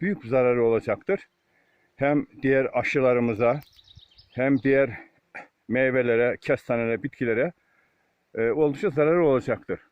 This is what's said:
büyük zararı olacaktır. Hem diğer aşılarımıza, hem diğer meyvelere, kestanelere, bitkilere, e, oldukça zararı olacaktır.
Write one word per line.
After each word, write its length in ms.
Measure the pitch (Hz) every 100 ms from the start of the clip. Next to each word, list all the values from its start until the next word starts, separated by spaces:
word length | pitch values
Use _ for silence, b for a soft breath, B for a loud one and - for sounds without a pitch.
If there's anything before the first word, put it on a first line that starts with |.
büyük 240 | 190 196
zararı 400 | 113 131 123 120
olacaktır. 640 | 117 113 113 101 - 196 - _ _ _ _ _ _ _
Hem 300 | 139 147 135 -
diğer 260 | 135 135 131
aşılarımıza, 880 | 123 - 147 127 123 117 104 120 147 - - _ - _ _ _
hem 240 | - 131 135
diğer 320 | 135 135 135 104 B _ _ - - _ -
meyvelere, 680 | 123 131 127 120 117 120 165
kestanelere, 680 | - 135 - 120 117 110
bitkilere, 500 | 139 - 120 113 160 - _ _ _ _ _ _ _
e, 160 | 110 113
oldukça 400 | 147 147 139 202
zararı 360 | 139 151 175 156
olacaktır. 540 | 127 127 110 - 87 _